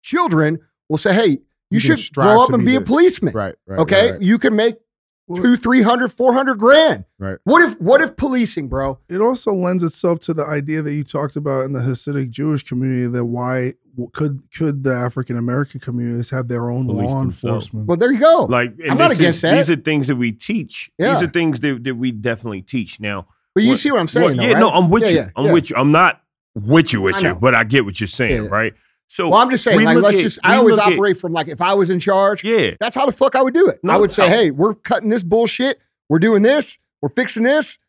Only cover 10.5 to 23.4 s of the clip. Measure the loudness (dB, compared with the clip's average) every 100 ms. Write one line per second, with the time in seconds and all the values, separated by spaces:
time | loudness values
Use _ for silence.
10.5 | -6 -4 -6 -4 -6 -6 -6 -6 -6 -6
11.5 | -4 -4 -4 -4 -6 -6 -6 -6 -6 -4
12.5 | -4 -4 -6 -2 -2 -4 -4 -6 -6 -4
13.5 | -4 -4 -8 _ -12 -12 -6 -6 -6 _
14.5 | -6 -4 -2 -2 -2 -4 -6 -6 -4 -2
15.5 | -2 -4 -8 -10 -6 -6 -6 -6 -8 -6
16.5 | -6 -4 -4 -2 -2 -2 -2 -4 -4 -6
17.5 | -6 -6 -8 -4 0 0 2 4 4 2
18.5 | 0 -2 -6 -4 2 2 4 2 2 0
19.5 | 0 2 -2 -2 -2 -2 -2 -2 -6 -6
20.5 | -6 -6 -14 -18 -4 0 0 0 -2 -2
21.5 | -2 -4 -4 -6 -4 -6 -4 -6 -6 -8
22.5 | -12 -8 -8 -8 -10 -10 -10 -12 _